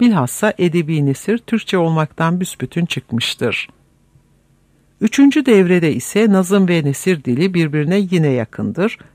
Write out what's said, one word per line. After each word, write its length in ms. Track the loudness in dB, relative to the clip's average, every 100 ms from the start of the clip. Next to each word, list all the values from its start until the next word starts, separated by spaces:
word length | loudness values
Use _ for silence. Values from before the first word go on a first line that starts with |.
bilhassa 540 | 0 2 -2 -2 -2 0
edebi 480 | -2 0 -2 0 0
nesir 320 | -2 -4 -6
Türkçe 400 | -2 -6 -2 -2
olmaktan 640 | 0 0 -2 -2 -2 -2
büsbütün 460 | -4 -8 -8 -4 -4
çıkmıştır. 840 | -6 -6 -6 -6 -4 -4 -4 -10 -16 _ _ _ _ _ _ _ _ _ _ _ -4
Üçüncü 460 | -2 4 4 4 4
devrede 480 | 4 4 2 2
ise 380 | -2 -2 0 2
nazım 360 | 2 2 2 2
ve 160 | 2
nesir 400 | 0 -2 -2 -2
dili 300 | -2 -2 0
birbirine 440 | 0 -2 -2 0 0 0
yine 180 | 0 2
yakındır 680 | 0 -4 -6 -6 -2 -4 -6 -20